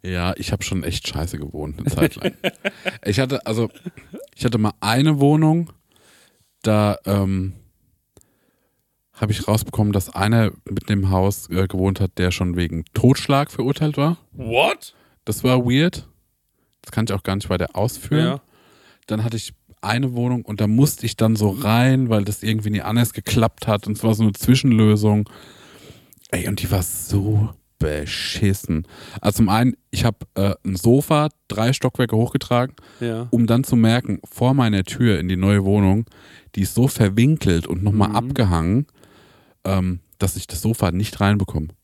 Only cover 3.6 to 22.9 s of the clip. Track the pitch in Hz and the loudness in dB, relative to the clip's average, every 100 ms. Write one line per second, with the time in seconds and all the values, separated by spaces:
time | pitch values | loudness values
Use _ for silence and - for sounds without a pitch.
3.6 | 113 - 180 - - - - - - 117 | -4 -8 -18 -18 -20 -20 -20 -6 -2 0
4.6 | 107 - 101 120 156 147 143 151 156 165 | -2 -2 -2 2 2 4 4 4 4 2
5.6 | 165 - _ _ _ _ _ _ _ _ | -2 -12 _ _ _ _ _ _ _ _
6.6 | 110 107 104 - - 101 98 95 95 90 | 0 2 2 0 -2 0 0 -2 -4 -10
7.6 | _ _ _ _ _ _ _ _ _ _ | _ _ _ _ _ _ _ _ _ _
8.6 | _ _ _ _ _ - 107 107 - 107 | _ _ _ _ _ -6 -4 -2 0 0
9.6 | - - 104 98 - - 104 117 110 - | 0 -2 0 0 -4 -2 2 2 2 -2
10.6 | - 95 - 101 95 92 95 - - 87 | -8 -8 -2 0 2 2 0 -2 -6 -2
11.6 | 95 92 95 95 95 - 90 90 90 87 | -2 0 0 0 -4 0 -2 0 -2 -2
12.6 | 87 82 - - 123 135 - 139 151 - | -2 -4 -6 2 4 2 2 0 0 -4
13.6 | 120 - 151 143 147 170 _ - 113 120 | -4 -2 -2 0 -2 -2 _ -12 -2 2
14.6 | 156 - - _ _ _ - 104 127 127 | 2 -2 -12 _ _ _ -8 -2 2 2
15.6 | 123 131 170 - - _ _ _ _ _ | 2 2 2 -2 -16 _ _ _ _ _
16.6 | _ _ - - 110 98 - 98 - 90 | _ _ -8 -4 -2 -4 -2 -4 -2 -4
17.6 | 85 - 113 - - 151 123 139 _ _ | -2 -2 -4 -4 -2 0 0 -2 _ _
18.6 | _ _ _ _ - 110 113 113 - - | _ _ _ _ -6 -4 -2 -6 -10 -18
19.6 | _ _ 101 120 135 120 123 123 - 107 | _ _ -4 -2 -2 -2 -2 -2 -4 -2
20.6 | 107 113 143 - 113 - 113 107 104 95 | 2 4 2 0 -8 0 2 4 0 0
21.6 | 101 117 127 131 123 110 98 104 107 110 | 0 4 4 4 2 0 0 -4 -2 -2
22.6 | 104 104 95 | -2 -4 -2